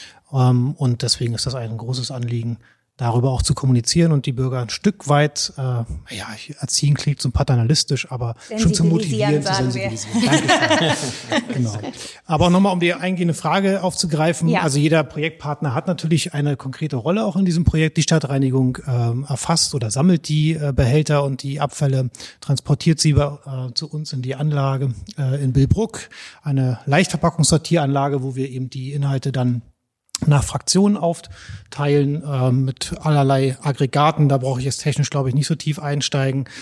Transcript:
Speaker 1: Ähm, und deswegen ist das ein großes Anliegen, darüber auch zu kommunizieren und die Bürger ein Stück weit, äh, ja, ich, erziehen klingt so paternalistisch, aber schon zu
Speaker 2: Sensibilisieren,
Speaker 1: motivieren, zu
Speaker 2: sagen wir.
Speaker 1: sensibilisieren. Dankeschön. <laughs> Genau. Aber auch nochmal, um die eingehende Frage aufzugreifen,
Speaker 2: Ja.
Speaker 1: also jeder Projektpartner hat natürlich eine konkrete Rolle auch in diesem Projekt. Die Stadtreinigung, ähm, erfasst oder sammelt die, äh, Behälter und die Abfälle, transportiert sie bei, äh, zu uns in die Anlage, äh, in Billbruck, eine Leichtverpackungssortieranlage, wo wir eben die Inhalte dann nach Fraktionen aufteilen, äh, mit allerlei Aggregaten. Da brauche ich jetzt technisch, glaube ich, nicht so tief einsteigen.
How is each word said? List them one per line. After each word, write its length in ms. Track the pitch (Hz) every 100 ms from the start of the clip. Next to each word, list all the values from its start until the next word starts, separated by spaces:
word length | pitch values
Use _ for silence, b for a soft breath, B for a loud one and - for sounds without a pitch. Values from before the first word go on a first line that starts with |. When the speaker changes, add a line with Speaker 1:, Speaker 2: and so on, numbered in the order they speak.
| B B -
Speaker 1:
Ähm, 440 | 135 127 123 123 -
und 240 | 131 120
deswegen 320 | 120 - 120
ist 140 | 113 -
das 80 | 127
ein 200 | 117 110
großes 360 | 117 127 120
Anliegen, 480 | 131 120 120 117 113 b b b -
darüber 300 | 120 117 127
auch 140 | 127
zu 100 | -
kommunizieren 580 | - 135 123 113 170 165
und 140 | 147 139
die 60 |
Bürger 280 | 123 131 127
ein 120 | 113
Stück 360 | - 208 - 135
weit, 460 | 147 151 - - -
äh, 60 |
ja, 240 | 131 120 113 - - 107 92 107
ich, 200 | - 151
erziehen 360 | 123 - 143 147
klingt 260 | - 139
so 80 | 135
paternalistisch, 840 | - 143 123 113 151 - 131 -
aber 220 | 127 120 117 B
schon 240 | 220 220
zu 100 | - 165
Speaker 2:
Sensibilisieren, 460 | 165 196 120 139 147
Speaker 1:
motivieren, 80 |
zu 100 | 139
Speaker 2:
sagen 200 | 127 127 123
wir. 140 | 117
Speaker 1:
sensibilisieren. 580 | 113 - 233 233 311 -
Dankeschön. 500 | 339 330 320 165 - 135 - - - 233
<laughs> 60 |
Genau. 200 | 131 120 107 123 - B B -
Aber 200 | 156 175
auch 20 |
nochmal, 240 | 180 202
um 60 | 185
die 160 | 170 170
eingehende 400 | 180 185 175 156
Frage 480 | 160 180 196 196
aufzugreifen, 680 | 180 - 175 147 156 160 165
Speaker 2:
Ja. 120 | 165
Speaker 1:
also 180 | 165 139
jeder 240 | 151 156
Projektpartner 720 | 147 147 156 160 147 147 156 127
hat 100 | 165
natürlich 480 | 175 160 160 180
eine 240 | 147 147 139
konkrete 380 | 135 127 156 131
Rolle 280 | 117 196
auch 120 | 214 175
in 100 | 190
diesem 200 | 165 170
Projekt. 320 | 156 160 160
Die 40 |
Stadtreinigung, 760 | 151 160 135 139 135 131 127 127 -
ähm, 400 | 120 117 120 139
erfasst 460 | 135 - 165 - 143
oder 160 | 113
sammelt 360 | 131 180 175 -
die, 260 | 151 151
äh, 200 | 160 147 131
Behälter 480 | 127 147 151 147
und 200 | 143 135
die 160 | 139 143
Abfälle, 500 | 143 - 139 135 131 B B B
transportiert 580 | - 135 - 143 - 156
sie 140 | 160
bei, 120 | 143 143 143 -
äh, 280 | 131 127 123
zu 160 | 156
uns 200 | 151 151
in 120 | 135
die 100 | 127
Anlage, 600 | 131 151 147 135 135 135 120 - -
äh, 240 | 135 139
in 100 | 139
Billbruck, 560 | 127 139 170 220 - - B B B
eine 380 | 151 135 127 117 -
Leichtverpackungssortieranlage, 1400 | 143 185 165 175 - 147 156 - 170 143 139 139 139
wo 120 | 131 131
wir 140 | 131
eben 220 | 127 127
die 220 | 135 131
Inhalte 380 | 143 139 135 139
dann 300 | 131 123 123 - _ _ _ _ - -
nach 180 | 143
Fraktionen 540 | - 139 - 180 202 208
aufteilen, 1300 | 170 170 - - - - - - 147 147 139 143
äh, 280 | 147 135 127
mit 440 | 127 131 - - -
allerlei 540 | 156 147 135 135 135 127
Aggregaten. 680 | 147 135 135 143 147 156 147
Da 100 | 139
brauche 180 | 127 127
ich 60 | 135
jetzt 140 | -
technisch, 320 | 156 139 143
glaube 180 | 147 131
ich, 60 | 127
nicht 100 | 143
so 80 |
tief 240 | 156 - 147
einsteigen. 680 | 147 147 - 143 135 135 131 B